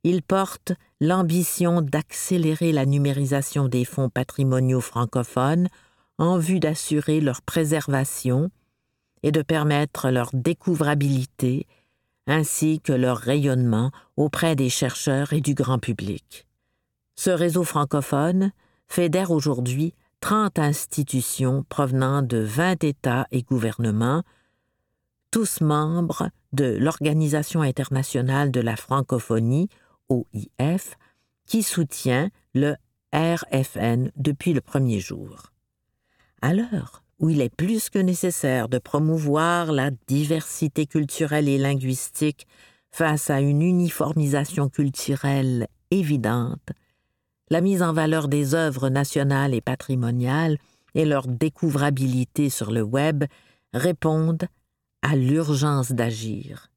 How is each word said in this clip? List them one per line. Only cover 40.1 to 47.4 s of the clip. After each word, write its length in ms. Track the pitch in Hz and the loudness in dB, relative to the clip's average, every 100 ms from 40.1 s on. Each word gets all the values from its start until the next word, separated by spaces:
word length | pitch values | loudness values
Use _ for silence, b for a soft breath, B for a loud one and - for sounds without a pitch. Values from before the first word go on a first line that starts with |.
| 135 151 160 - - 156 - 151 | 0 2 -2 -2 -4 -2 -2 -2
culturelle 600 | 160 143 - 156 151 143 | -2 -2 -4 -2 2 2
et 100 | 139 | 2
linguistique 880 | 139 139 131 127 - - 151 - - b b b b | 2 0 -2 -4 -6 -2 -2 -2 -20 b b b b
face 400 | - 160 147 - | -2 0 0 0
à 100 | 139 | 0
une 220 | 143 143 | 2 2
uniformisation 1080 | 170 180 170 - - 160 147 143 139 - 139 | 2 2 0 -2 -2 0 0 0 0 -2 -2
culturelle 1000 | - 139 - - 139 143 139 131 123 107 _ _ | 0 -2 -2 -4 -2 0 0 0 0 -4 _ _
évidente, 800 | 196 156 147 110 120 120 - - - _ _ _ _ _ _ | -2 0 0 0 -2 -2 -6 -12 -16 _ _ _ _ _ _